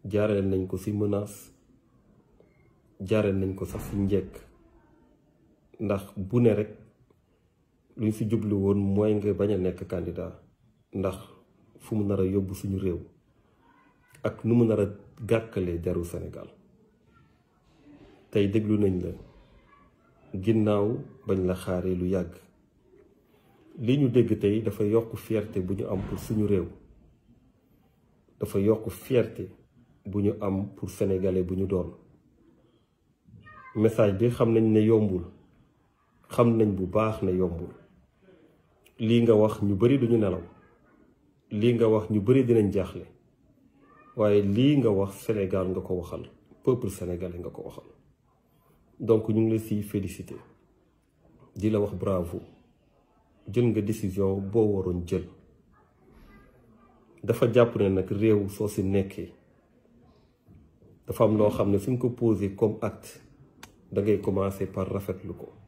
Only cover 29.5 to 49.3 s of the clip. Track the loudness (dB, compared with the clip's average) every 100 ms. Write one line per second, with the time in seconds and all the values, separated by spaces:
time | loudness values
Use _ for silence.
29.5 | -14 _ _ _ _ -6 0 0 0 -2
30.5 | -2 -4 -10 -14 -4 -2 0 0 0 -2
31.5 | -4 -2 -2 -4 -12 _ _ _ _ _
32.5 | _ _ _ _ _ _ _ _ -20 -20
33.5 | -20 -10 2 2 4 2 4 0 2 2
34.5 | 4 4 4 6 4 4 -2 -6 -18 _
35.5 | _ _ _ _ _ _ _ _ 2 4
36.5 | 4 2 0 -2 0 0 -2 -2 0 -2
37.5 | -4 -12 -16 _ _ _ _ _ _ _
38.5 | _ _ _ _ -4 2 4 6 6 4
39.5 | 2 -2 4 4 4 4 2 2 -2 -8
40.5 | -20 _ _ _ _ _ _ _ _ _
41.5 | 0 2 4 4 4 2 0 4 4 6
42.5 | 4 4 0 -4 -10 -18 -20 _ _ _
43.5 | _ _ _ _ -20 -12 0 4 4 4
44.5 | 4 4 4 4 2 -2 -6 -4 -2 0
45.5 | 0 -2 -4 -4 -6 -6 -12 -14 -20 _
46.5 | -4 -2 0 -4 -6 -8 -6 -8 -10 -12
47.5 | -12 -16 -16 -20 _ _ _ _ _ _
48.5 | _ _ _ _ _ 2 2 2